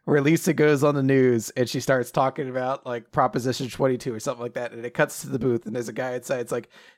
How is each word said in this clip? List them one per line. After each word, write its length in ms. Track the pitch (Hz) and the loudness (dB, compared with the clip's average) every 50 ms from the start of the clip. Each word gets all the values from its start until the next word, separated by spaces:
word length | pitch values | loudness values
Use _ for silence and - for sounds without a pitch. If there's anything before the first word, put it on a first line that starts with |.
| _ | _
where 160 | - 143 147 | 2 2 4
Lisa 300 | 139 147 165 160 - 180 147 | 4 4 4 4 2 2 2
goes 300 | 135 151 151 147 135 147 | 4 4 4 4 4 4
on 120 | 147 143 | 4 2
the 80 | 143 135 | 4 4
news 480 | 131 135 135 127 127 120 113 - - | 4 6 6 6 6 4 2 0 -2
and 180 | - 131 123 - | -2 -2 -2 -2
she 100 | - 131 | -2 -2
starts 300 | - - 135 127 120 - | 0 0 0 0 0 -2
talking 400 | - 151 131 135 - - 139 127 | 0 0 0 0 0 -4 -6 -6
about, 360 | 127 131 127 131 139 - - 127 | -4 -4 -4 -4 -4 -6 -6 -8
like, 240 | 120 117 - _ | -8 -8 -8 _
Proposition 580 | - 147 135 - - 143 117 131 120 - 135 117 | 0 2 2 2 0 -2 -2 -2 -4 -4 -6 -8
twenty-two 440 | - - 139 131 127 120 - 131 113 | -4 0 0 0 0 -2 -4 -6 -8
or 60 | 110 | -6
something 220 | - 143 127 117 | -6 -8 -6 -6
like 120 | 120 120 117 | -8 -8 -8
that. 180 | 127 123 117 | -8 -8 -8
And 120 | - 117 113 | -10 -10 -12
it 80 | 120 - | -6 -2
cuts 280 | - 151 - - - | 0 0 0 -2 -6
to 80 | - 135 | -10 -6
the 80 | 135 127 | -4 -2
booth 260 | 135 127 120 117 - | 0 0 0 0 -2
and 100 | 107 113 | -6 -8
there's 140 | 123 117 120 | -6 -6 -6
a 40 | 110 | -6
guy 200 | 113 127 127 127 | -8 -6 -6 -6
inside. 260 | 123 - - 139 123 | -8 -6 -4 -4 -4
It's 100 | 120 - | -4 -4
like, 140 | 135 120 113 - _ - - - _ | -6 -6 -6 -8 _ -20 -20 -20 _